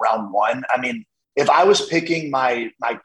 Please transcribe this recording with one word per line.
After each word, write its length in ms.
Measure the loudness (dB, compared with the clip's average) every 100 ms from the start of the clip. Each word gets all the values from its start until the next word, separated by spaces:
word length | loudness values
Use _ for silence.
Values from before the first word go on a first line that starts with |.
round 320 | 0 0 -2
one. 300 | -2 0 -2 -2
I 80 | -2
mean, 240 | -4 -8 -14 _ _ -2
if 120 | 2
I 140 | 4
was 240 | 6 4 2
picking 440 | -2 -2 -4 -2
my, 400 | -2 0 -2 -6 -6
my 180 | -6 -6